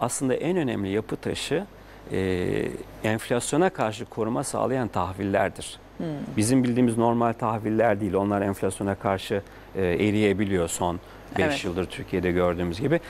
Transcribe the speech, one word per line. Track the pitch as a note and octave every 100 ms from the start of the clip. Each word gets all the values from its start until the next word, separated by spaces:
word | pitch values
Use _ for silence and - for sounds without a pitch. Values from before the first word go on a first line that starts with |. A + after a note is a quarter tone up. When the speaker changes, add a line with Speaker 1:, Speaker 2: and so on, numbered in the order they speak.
Speaker 1:
aslında | A#2+ - C3+
en | B2 D3+ F#3
önemli | C#3 G#2 G2
yapı | G2+ A2 -
taşı, | A2+ - - D3 G3+ - - - -
e, | G2 F#2+ F2+ F#2 G2+ - - - -
enflasyona | A2 A2+ - A#2+ - D3 F#3
karşı | - A2+ G#2+
koruma | B2 - A2 C3+
sağlayan | C#3+ A2+ A2 C3 A2+
tahvillerdir. | - F2+ F#2+ G2 G2 F#2+ - - - - -
Speaker 2:
Hmm. | E3+ D3 - C#3
Speaker 1:
Bizim | G#2+ C3
bildiğimiz | B2 A#2+ B2 A2+
normal | A#2 A#2 A#2
tahviller | A2+ A#2 A2+ A2 A2 A2+ G#2
değil. | G#2
Onlar | F#2 G2+ G2+
enflasyona | G2+ F#2+ G2 F#2 G2+
karşı, | G2 A2 F#2+ - G#2 - - - -
e, |
eriyebiliyor | F#2 E2+ G#2 G#2 G#2+ F#2+ G#2 F#2+ E2+
son | - F2+ F2 - - - -
beş | D#3
Speaker 2:
Evet. | C#3
Speaker 1:
yıldır | G2 F2
Türkiye'de | F2+ - C3 F#2+ F2+
gördüğümüz | F2 F2+ E2+ F2+ E2+
gibi. | C#3+ E3 -